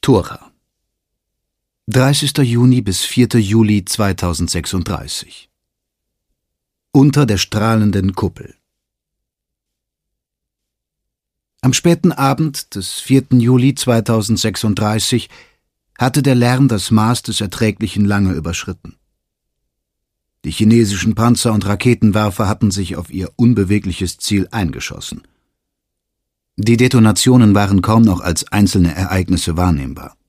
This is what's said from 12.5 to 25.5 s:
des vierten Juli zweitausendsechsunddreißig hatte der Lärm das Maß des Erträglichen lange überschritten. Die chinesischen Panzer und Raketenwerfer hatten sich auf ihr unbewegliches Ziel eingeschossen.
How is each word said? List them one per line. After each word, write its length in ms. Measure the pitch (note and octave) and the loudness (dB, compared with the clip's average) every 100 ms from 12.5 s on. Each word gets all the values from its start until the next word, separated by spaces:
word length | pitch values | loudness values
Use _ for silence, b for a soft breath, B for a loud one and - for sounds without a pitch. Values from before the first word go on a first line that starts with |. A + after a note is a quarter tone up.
| C#3 - | -4 -12
des 200 | G2+ F#2+ | -12 -10
vierten 460 | - - C3+ C3 B2+ | -12 0 0 4 2
Juli 340 | A#2 B2+ C3 | 4 2 2
zweitausendsechsunddreißig 1500 | A#2 - A#2 A2 A2+ G2+ A2 A2 G2 A2+ G2+ G#2+ G#2+ - B2 - b b b _ _ _ _ | 0 0 0 2 -2 0 -2 -2 -4 -4 -2 -2 -2 -2 -2 -4 b b b _ _ _ _
hatte 240 | B2+ C#3 | -2 0
der 120 | C3+ | 0
Lärm 320 | B2+ A#2+ B2+ C3+ | 2 2 2 2
das 240 | A2 - | 0 0
Maß 340 | A2 A2 B2 | 2 2 0
des 180 | - A2 | -4 -8
Erträglichen 640 | G2+ - A2 G2+ G#2+ G2+ G2+ | -8 -4 -4 -2 -6 -2 -2
lange 260 | G2+ G2 | 0 0
überschritten. 640 | E2 D#2+ E2+ - F2 - - _ _ _ _ _ _ _ _ _ _ _ _ _ _ - | -2 -6 -8 -10 -14 -16 -20 _ _ _ _ _ _ _ _ _ _ _ _ _ _ -12
Die 40 | |
chinesischen 640 | D#2+ G#2+ A#2 A2 G2 A2+ | 0 4 4 2 0 -2
Panzer 380 | A2 A#2 A#2+ A#2+ | 0 0 2 0
und 140 | G#2+ G2 | -2 -2
Raketenwerfer 840 | G2+ B2+ A#2 A2 G2+ G#2+ G2 G2+ | -2 0 2 2 2 -2 -2 -4
hatten 220 | A2 G#2+ | 0 -2
sich 260 | F#2 F2+ F2+ | -2 -6 -8
auf 140 | F2 | -10
ihr 200 | F#2 F#2 _ | -8 -10 _
unbewegliches 800 | B2 A2 F#2+ G#2 G2 F2 F#2 - | 2 2 0 -2 -2 -6 -8 -8
Ziel 320 | - G2+ F#2 | -4 -2 -2
eingeschossen. 800 | A2 F2+ A#1+ - - - - _ _ _ | -4 -6 -6 -12 -14 -14 -16 _ _ _